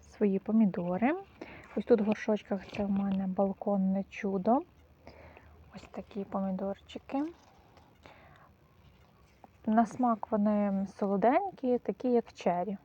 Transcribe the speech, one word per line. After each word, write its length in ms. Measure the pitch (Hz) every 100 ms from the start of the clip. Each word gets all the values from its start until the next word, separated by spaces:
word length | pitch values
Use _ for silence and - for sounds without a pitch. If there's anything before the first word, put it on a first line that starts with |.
свої 380 | - - 208 190
помідори. 760 | - 220 214 175 175 185 226 359 392 - - - - -
Ось 100 | -
тут 160 | 233
в 20 |
горшочках 580 | 208 214 - 214 - 196 - -
це 100 | 202
в 60 |
мене 360 | 196 196 190 190
балконне 760 | 185 196 190 - 202 190 190 190
чудо. 520 | - 196 190 185 254 359 _ - - - - - - - - - 190
Ось 120 | -
такі 320 | - 190 -
помідорчики. 1000 | 196 208 196 190 196 196 - - _ 277 311 339 - - _ - - _ - - - - - _ _ _ - _ - _ _ _ - _ -
На 200 | 220 226
смак 460 | - 247 226 -
вони 560 | 214 208 208 202 196 196 -
солоденькі, 800 | 202 196 214 302 392 - 254 247
такі 340 | - 202 254
як 220 | 240 -
чері. 440 | - - 175 185 202